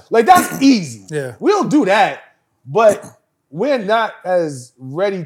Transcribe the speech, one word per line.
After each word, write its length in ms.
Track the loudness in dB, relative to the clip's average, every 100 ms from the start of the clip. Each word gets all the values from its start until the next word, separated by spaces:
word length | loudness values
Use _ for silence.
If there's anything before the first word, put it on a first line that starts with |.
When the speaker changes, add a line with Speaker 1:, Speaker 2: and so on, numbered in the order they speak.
| -2
Speaker 1:
Like, 160 | 0 6
that's 340 | 4 4 2
easy. 460 | 2 2 -2 -14 -10
Speaker 2:
Yeah. 280 | -8 -8 -4
Speaker 1:
We'll 240 | 0 0
do 220 | 2 0 2
that, 340 | 2 2 -2 -16 _ _ _ -4
but 360 | 0 0 -2 -14 _ _ _ _
we're 280 | -6 -4 -4
not 340 | -2 -2 -2 -8 -4
as 480 | -2 -4 -8 -20 _
ready 460 | -12 -6 -4 -4